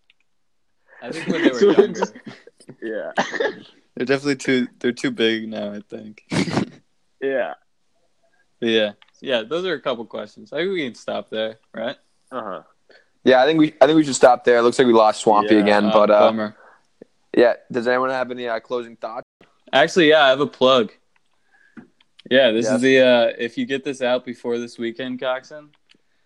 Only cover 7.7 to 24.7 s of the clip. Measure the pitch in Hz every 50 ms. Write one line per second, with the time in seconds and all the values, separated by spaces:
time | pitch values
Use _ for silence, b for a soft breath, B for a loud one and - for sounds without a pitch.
7.7 | _ _ _ _ _ _ _ _ _ _ _ _ _ _ _ _ _ - 120 113
8.7 | 113 110 107 104 101 _ _ _ _ _ - 135 123 113 110 120 156 175 185 185
9.7 | 156 120 - 143 120 117 110 - 117 110 107 101 _ - - - 143 151 175 202
10.7 | 190 170 139 117 104 - - - 110 104 104 - 113 110 110 110 113 _ _ _
11.7 | - 113 113 131 151 _ _ _ _ _ _ - 131 123 110 98 90 76 - _
12.7 | _ _ _ _ b b b b b _ - 127 127 127 131 151 165 156 151 151
13.7 | - - 131 147 160 160 151 139 123 - 143 127 123 - - 123 120 117 117 123
14.7 | 120 - 131 120 113 113 107 107 - - - 113 104 107 104 107 110 104 101 104
15.7 | 104 104 104 107 110 107 104 104 104 104 107 110 110 110 107 107 - b b b
16.7 | b b b b _ - - _ _ _ _ _ - 120 120 113 - - _ -
17.7 | 123 123 113 123 123 127 131 131 131 127 123 123 123 123 123 120 113 113 - -
18.7 | 127 123 117 117 117 _ 117 110 113 131 - _ _ _ _ _ _ _ _ -
19.7 | 131 135 156 165 - 190 156 147 156 156 143 131 131 139 143 - - - 127 131
20.7 | 135 123 107 - - _ _ _ _ _ _ _ _ _ _ b b b b b
21.7 | b b - _ _ _ _ _ _ _ - - 123 135 131 113 110 117 120 -
22.7 | 123 120 127 131 135 131 127 127 123 120 117 117 - - 117 117 - 135 123 123
23.7 | 139 131 - 147 127 127 127 123 127 127 - 127 117 - - 120 120 120 120 120